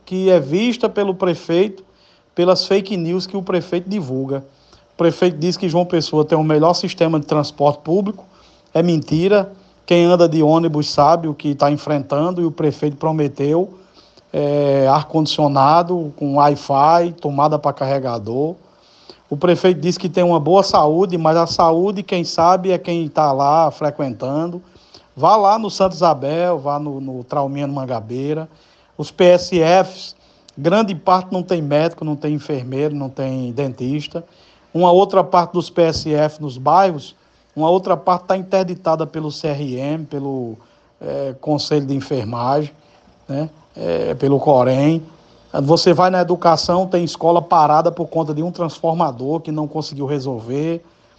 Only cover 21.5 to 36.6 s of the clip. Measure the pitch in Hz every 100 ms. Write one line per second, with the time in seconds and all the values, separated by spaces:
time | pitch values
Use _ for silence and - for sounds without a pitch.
21.5 | - 170 165 190 202 196 185 165 - 165
22.5 | 185 185 175 180 170 156 - 151 135 139
23.5 | 156 160 - 151 143 139 110 127 147 339
24.5 | 175 - _ _ - _ - 156 214 196
25.5 | 220 214 - 190 160 170 147 135 160 175
26.5 | 165 139 143 151 135 135 127 123 143 139
27.5 | 143 143 139 131 120 107 123 139 151 160
28.5 | _ _ _ _ - 151 - 180 180 175
29.5 | 180 160 185 185 - - - _ _ _
30.5 | - 147 202 214 175 185 185 185 185 180
31.5 | 175 147 147 165 165 156 147 151 151 -
32.5 | 143 123 135 151 147 135 135 131 131 127
33.5 | 120 139 120 127 147 143 170 170 _ _
34.5 | _ _ 160 180 175 196 196 180 180 165
35.5 | 180 165 - 165 151 160 151 151 151 151
36.5 | 123